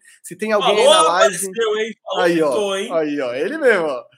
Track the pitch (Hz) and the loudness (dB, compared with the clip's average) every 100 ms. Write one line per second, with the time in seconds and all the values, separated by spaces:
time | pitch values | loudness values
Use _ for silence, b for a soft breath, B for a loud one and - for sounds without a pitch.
0 | B B - 175 214 208 226 208 262 311 | B B -20 -10 -2 0 2 4 6 6
1 | 247 180 214 175 190 185 220 214 226 - | 4 2 2 0 -8 -4 -2 -2 -6 -10
2 | - 180 175 170 151 131 202 196 226 165 | -8 -2 0 0 0 0 -2 -4 -4 -4
3 | 156 147 123 127 185 320 262 202 156 123 | -4 -4 -4 -4 -6 0 2 2 0 -6
4 | - | -12